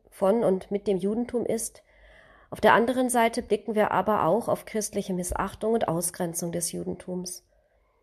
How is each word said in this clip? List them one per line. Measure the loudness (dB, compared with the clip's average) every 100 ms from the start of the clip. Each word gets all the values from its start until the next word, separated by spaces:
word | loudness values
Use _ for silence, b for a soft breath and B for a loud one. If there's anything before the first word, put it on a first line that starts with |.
| _
von | 0 2 4
und | 4 0 -2
mit | -4 0
dem | 0
Judentum | 0 -2 -2 -2 -2
ist. | -2 -4 -12 b b b b b b b
Auf | 2
der | 6
anderen | 6 4 0 0
Seite | 2 2 0
blicken | -2 -2 0
wir | 0 2
aber | 2 2 2 2
auch | 2 0
auf | -4 -2
christliche | -6 -4 -4 -4
Missachtung | -4 -4 -4 -4 -2 0
und | 2 2
Ausgrenzung | 0 -4 -4 -4 -4 -4
des | -4 -4
Judentums. | -6 -6 -8 -8 -8 -8 -12 _ _ _ _ _ _